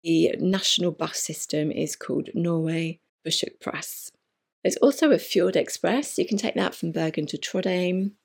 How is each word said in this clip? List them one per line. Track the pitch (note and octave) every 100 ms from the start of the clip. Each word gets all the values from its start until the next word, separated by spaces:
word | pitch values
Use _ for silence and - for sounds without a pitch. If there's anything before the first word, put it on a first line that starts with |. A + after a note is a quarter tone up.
The | E3 E3 E3 -
national | F3+ F#3+ - - F3
bus | D3+ D#3+ -
system | - D#3 - D3+ D3+
is | - D3+
called | - - - -
Norway | - E3+ E3 D#3+ E3 E3 E3 _ _
Bussutpress. | D#3+ - - - - - - - - _ _ _ _ _
There's | F#3 F#3
also | C#4+ C#4 D#4
a | G3
Fjord | - G3 F3+
Express. | F#3 - - F3 A#3+ D4 -
You | F#3
can | G#3
take | A3+ -
that | F#3
from | - E3
Bergen | E3 D#3+ D#3 D3+
to | D3
Trondheim. | - F#3+ F#3 F3+ F3+ F#3 G3 _